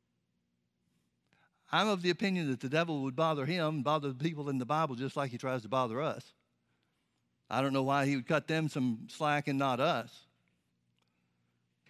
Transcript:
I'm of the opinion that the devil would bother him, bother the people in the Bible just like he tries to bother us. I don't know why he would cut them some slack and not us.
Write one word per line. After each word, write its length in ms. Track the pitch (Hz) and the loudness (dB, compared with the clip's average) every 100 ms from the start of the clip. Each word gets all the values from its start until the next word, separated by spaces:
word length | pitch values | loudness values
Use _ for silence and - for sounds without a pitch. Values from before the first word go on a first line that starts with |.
| _ _ _ _ _ _ _ _ _ _ _ _ _ _ _ _ _ | _ _ _ _ _ _ _ _ _ _ _ _ _ _ _ _ _
I'm 160 | 156 208 | 2 2
of 120 | 196 | 2
the 80 | 180 | 2
opinion 400 | 170 202 185 156 | 0 0 0 0
that 100 | 127 | -2
the 80 | 131 | 0
devil 340 | 151 170 151 | 0 2 0
would 120 | 135 | -2
bother 300 | 127 160 151 | 0 2 2
him, 380 | 135 180 156 156 | 0 0 0 0
bother 260 | 131 156 143 | 0 0 0
the 160 | 127 | -2
people 240 | 156 151 143 | -4 -2 -4
in 100 | 135 | -2
the 60 | |
Bible 300 | 120 151 160 | 0 0 0
just 220 | 120 131 147 | -2 -4 -2
like 140 | 139 | -4
he 80 | 117 | -4
tries 240 | 135 127 | -4 -4
to 60 | 107 | 0
bother 320 | 131 123 113 | 0 0 0
us. 320 | 151 113 - _ _ _ _ _ _ _ _ _ _ _ - | -4 -4 -10 _ _ _ _ _ _ _ _ _ _ _ -4
I 100 | 113 | 0
don't 120 | 135 | 2
know 100 | 135 | 2
why 240 | 135 143 139 | 2 2 2
he 100 | 139 | 0
would 100 | 120 | 0
cut 220 | 156 - | 0 0
them 200 | 160 156 | 0 0
some 380 | - 127 113 113 | 0 0 0 -6
slack 400 | - 151 147 143 | -4 0 0 0
and 100 | 135 | 0
not 220 | 139 123 | 0 2
us. 460 | 147 139 117 - - _ _ _ _ _ _ _ _ _ _ _ _ _ _ _ _ | 2 0 -4 -14 -20 _ _ _ _ _ _ _ _ _ _ _ _ _ _ _ _